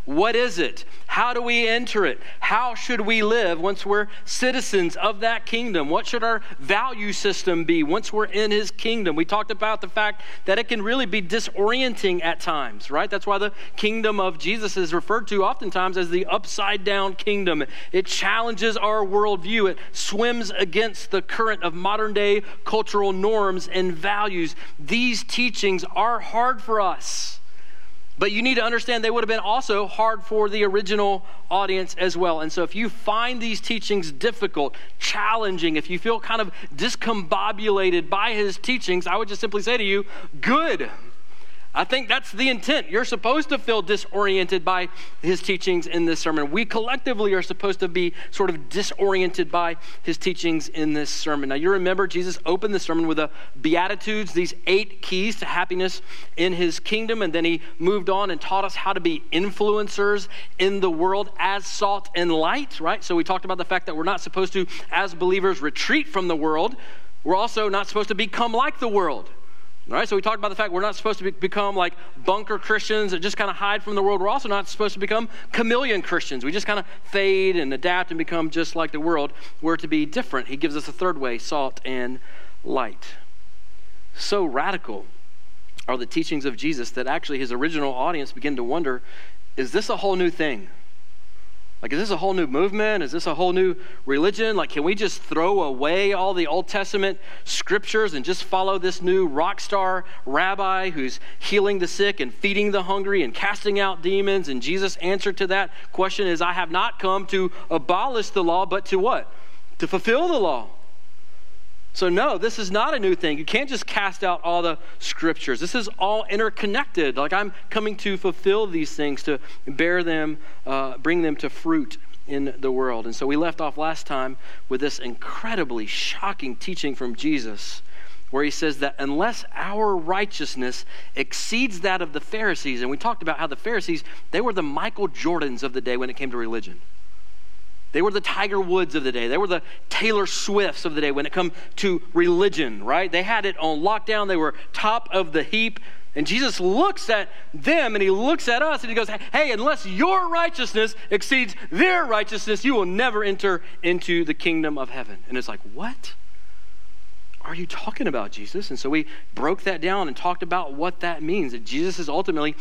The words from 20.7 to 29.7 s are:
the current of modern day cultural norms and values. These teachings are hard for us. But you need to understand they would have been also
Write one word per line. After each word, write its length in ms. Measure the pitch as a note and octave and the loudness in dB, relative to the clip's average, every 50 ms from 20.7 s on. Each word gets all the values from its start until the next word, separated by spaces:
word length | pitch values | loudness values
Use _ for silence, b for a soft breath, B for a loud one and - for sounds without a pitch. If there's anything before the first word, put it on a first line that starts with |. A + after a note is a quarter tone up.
| D#3 G#3 A3+ A3+ F#3+ - - - | 2 0 0 0 -2 -4 -4 -2
the 120 | - F#3+ | -2 -2
current 420 | F3+ - - - A3+ A3+ G#3+ - F3 | 0 -2 -2 0 0 0 0 0 -2
of 100 | E3+ D#3+ | -2 -2
modern 400 | F3 F3+ G3 G#3 G#3+ A3 G#3+ G#3 | -2 -2 -2 0 0 -2 0 0
day 300 | G#3 G#3 G3+ G3+ G#3 G3+ B B B B | 2 2 4 4 2 2 B B B B
cultural 480 | - G#3+ A3 G#3 - - G#3 G3+ G3 F#3+ | 0 0 0 0 0 0 0 0 2 0
norms 540 | F#3+ F#3+ G#3+ A3 G#3+ G3+ G3 F#3 F3+ D#3+ - | 2 2 2 2 2 2 2 0 0 -2 -2
and 240 | F3 F#3 F#3 F#3 F3 | 0 0 0 0 0
values. 600 | D#3+ F3 G3 G#3 G#3 G#3 G#3 F#3+ F3 E3 D3+ - B B B B - | 0 0 0 0 0 0 0 0 0 0 -2 -2 B B B B -2
These 460 | D3+ C#3+ G3 A#3 B3 B3 A#3 F#3+ - | -2 0 0 2 2 2 0 0 -2
teachings 640 | - - - B3 B3 G3+ - - G3 F#3+ F3 F3 E3 - | -2 0 0 0 0 0 0 2 2 2 0 0 -2 0
are 240 | F3 G#3 A#3 A#3+ G#3+ | 0 2 2 2 0
hard 420 | F#3+ - G3+ A3+ A#3+ B3+ B3+ A3 | -2 -2 0 0 2 2 0 0
for 200 | - - A3 G#3+ | 0 0 2 2
us. 580 | G3 F#3 D#3+ - - - - - - - - - - b b b b b b b b b b b b b b | 2 2 0 0 -2 -2 0 0 0 0 0 0 0 b b b b b b b b b b b b b b
But 160 | - F#3+ G#3 | 2 2 2
you 120 | G#3 G#3+ A#3 | 2 2 2
need 120 | C4 C4 | 2 2
to 80 | A#3 A3 | 2 2
understand 400 | A#3 A#3 A#3 - - A#3+ A#3 A3 | 2 0 0 0 0 0 0 2
they 60 | A3+ | 2
would 140 | A#3 A#3 A3+ | 2 2 2
have 40 | G#3 | 2
been 120 | A3+ A3 | 0 0
also 480 | F3+ G3 G#3+ C4 - - | 0 0 0 0 2 2